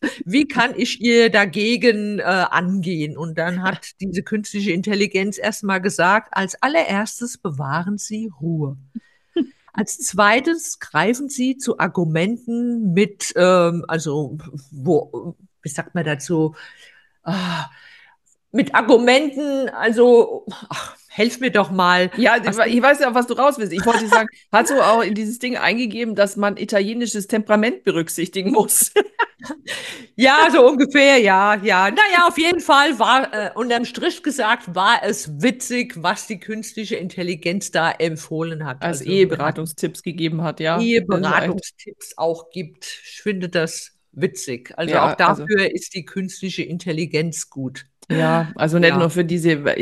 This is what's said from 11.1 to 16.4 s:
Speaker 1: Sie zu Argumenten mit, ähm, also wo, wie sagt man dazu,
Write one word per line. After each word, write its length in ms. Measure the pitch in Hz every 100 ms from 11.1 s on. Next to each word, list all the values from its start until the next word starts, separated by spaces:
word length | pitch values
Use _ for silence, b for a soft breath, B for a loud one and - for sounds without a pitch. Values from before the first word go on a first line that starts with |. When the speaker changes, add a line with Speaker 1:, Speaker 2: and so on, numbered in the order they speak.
| 247 277
Speaker 1:
Sie 280 | - 254 269
zu 220 | 247 -
Argumenten 1120 | 202 185 165 160 190 233 - 233 240 233 208
mit, 380 | 170 214 202 - 170
ähm, 480 | 180 185 170 170 -
also 500 | 165 156 143 139 156 160 147 -
wo, 640 | 147 139 220 - 113 156 - _ _
wie 80 | 160
sagt 260 | - - 175
man 80 |
dazu, 520 | 156 143 - 165